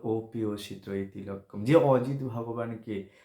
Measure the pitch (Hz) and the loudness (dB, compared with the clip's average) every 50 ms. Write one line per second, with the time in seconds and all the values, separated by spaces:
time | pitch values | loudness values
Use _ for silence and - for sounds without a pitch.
0 | - 113 110 113 110 - - 117 110 104 104 101 - - 98 98 - 101 98 98 | -4 -4 -4 -4 -4 -6 -6 -4 -4 -2 -4 -6 -8 -12 -14 -14 -10 -6 -6 -4
1 | 98 98 - 98 98 98 98 98 - _ - 104 104 120 151 165 - 139 131 123 | -6 -6 -8 -12 -12 -10 -12 -12 -14 _ -10 -4 2 6 8 8 8 8 6 6
2 | 123 135 139 135 135 127 113 117 117 117 113 117 117 113 113 110 - 110 107 98 | 4 0 -4 -4 -6 -6 -6 -6 -6 -6 -6 -6 -6 -6 -8 -10 -8 -8 -8 -8
3 | 95 - - _ | -8 -10 -16 _